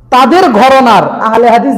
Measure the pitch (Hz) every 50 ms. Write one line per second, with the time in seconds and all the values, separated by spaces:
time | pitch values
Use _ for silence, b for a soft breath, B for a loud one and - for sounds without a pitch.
0 | - - 262 247 262 233 330 359 381 311 226 202 233 269 269 262 262 233 214 190
1 | - - - - - 220 220 226 240 240 220 240 247 277 247